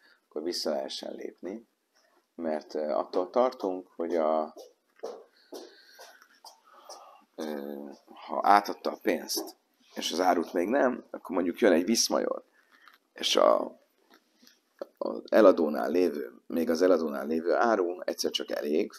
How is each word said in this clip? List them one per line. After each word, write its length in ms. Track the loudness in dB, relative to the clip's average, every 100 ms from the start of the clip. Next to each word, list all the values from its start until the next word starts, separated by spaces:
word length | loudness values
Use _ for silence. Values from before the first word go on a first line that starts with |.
| _ _ _
akkor 140 | -8
vissza 280 | -6 -6 -4
lehessen 440 | -4 -6 -10 -12
lépni, 520 | -12 -14 -12 -12 -12 -14 _ _ _ _ _ _
mert, 400 | -10 -6 -6 -6
ö, 160 | -6 -4
attól 400 | -2 -2 -4 -2
tartunk, 580 | 2 0 0 -6 -6 -10 -8
hogy 200 | -4 0
a, 380 | 2 0 -2 -8 -20 _ _ _ -16 -16 -20 _ _ -18 -18 -20 -20 -20 -20 -20 -20 _ -20 -20 _ -20 -20 -20 -20 -20 _
ö, 500 | -12 -10 -8 -10 -12 -14 -18 _ -20 -8
ha 140 | -2
átadta 480 | 6 6 6 -6 -6
a 80 | -4
pénzt, 540 | -2 -2 -2 -8 -8 -16 _ _ _
és 180 | -10 -6
az 80 | 0
árut 320 | 2 2 2
még 160 | -2 0
nem, 360 | 2 0 -2 -10
akkor 240 | -16 -6
mondjuk 240 | -2 -2 2
jön 140 | 4
egy 120 | 4
viszmajor, 600 | 4 0 2 0 0 -4 -10 _ _ _ -20 -20 _
és 240 | -8 0 4
a, 420 | 6 4 0 -10 _ _ _ -20 _ _ -20 _ _ -18 -16 -8
az 240 | -8 -8 2
eladónál 640 | 8 8 8 2 0 0
lévő, 420 | 2 2 0 -10 -12 -8
még 240 | -4 -2
az 120 | 2
eladónál 440 | 4 4 2 -6 -4
lévő 280 | -4 0
áru 460 | 2 2 2 0 -2
egyszer 300 | -6 -4 -4
csak 200 | -4 -6
elég, 420 | -4 0 0 -2